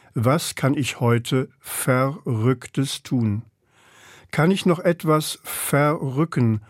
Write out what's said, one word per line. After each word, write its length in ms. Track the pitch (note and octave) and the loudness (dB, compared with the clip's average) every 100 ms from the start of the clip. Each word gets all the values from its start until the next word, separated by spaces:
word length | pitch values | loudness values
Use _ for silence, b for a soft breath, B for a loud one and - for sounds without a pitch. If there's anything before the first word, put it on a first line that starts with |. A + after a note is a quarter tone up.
| b | b
„Was 420 | - A#2 D#3+ - - | 0 2 2 -2 -2
kann 200 | C3+ D3 | 0 0
ich 240 | B2+ - | -4 0
heute 500 | A#2+ A#2 A#2+ C3 C3 _ | 2 2 2 -2 -2 _
Verrücktes 1400 | - - - B2+ C3+ D#3+ - A2+ A#2 B2+ - - C3+ - | -14 -4 0 2 0 -2 -4 0 0 0 -2 -4 -4 -6
tun? 400 | - C3 A2 G2+ - _ B B B B B B B | -4 -2 0 -2 -8 _ B B B B B B B
Kann 200 | - D#3+ | 0 2
ich 140 | F#3+ F#3 | 2 0
noch 140 | E3+ | 2
etwas 600 | F3+ E3+ D#3 D#3 D#3 - | 0 0 0 0 0 -10
verrücken, 1160 | - - - C#3+ D3 D#3+ C3+ C3 E3 - A#2 A2 B | -12 -10 -2 2 2 0 -2 -2 -2 2 2 0 B